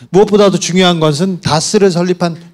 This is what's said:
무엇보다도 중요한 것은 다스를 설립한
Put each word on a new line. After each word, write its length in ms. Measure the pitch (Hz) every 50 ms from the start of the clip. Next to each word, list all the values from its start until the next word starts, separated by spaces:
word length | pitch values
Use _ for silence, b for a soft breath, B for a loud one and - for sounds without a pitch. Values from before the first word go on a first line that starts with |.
| 120 B
무엇보다도 480 | - 185 214 208 202 208 208 196 196 170
중요한 400 | - - 170 185 185 175 175 165
것은 420 | 156 156 147 139 185 190 185 165
다스를 500 | - - 147 160 156 - - 214 196 196
설립한 440 | 165 170 175 180 180 175 180 170 160 - - -